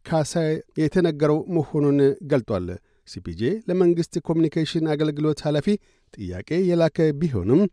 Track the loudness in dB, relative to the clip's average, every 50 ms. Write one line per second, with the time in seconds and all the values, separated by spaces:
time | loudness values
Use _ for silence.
0 | -6 -2 -2 0 0 0 -2 -2 -2 -2 -2 -4 -6 _ -4 -2 0 0 2 2
1 | 0 0 0 2 2 2 2 2 0 -2 -2 -2 -2 -2 0 0 2 4 4 4
2 | 4 4 2 0 -2 -2 0 0 0 0 -2 -4 -4 -6 -10 -12 _ _ _ _
3 | _ -18 -16 -14 -12 -10 -6 -4 -2 -2 -2 -2 -4 -2 0 2 4 4 2 2
4 | 0 -4 -6 -6 -4 -2 0 0 0 0 0 -2 -4 -2 -2 -2 -2 -2 -2 0
5 | -2 -2 -2 -2 -2 -2 -2 -2 -2 -2 -2 0 0 0 -2 -2 _ _ _ _
6 | _ _ -16 -12 -10 -10 -10 -10 -8 -4 -2 0 0 2 2 2 2 2 2 2
7 | 0 0 0 0 -2 -2 -2 -2 0 2 4 4 4 2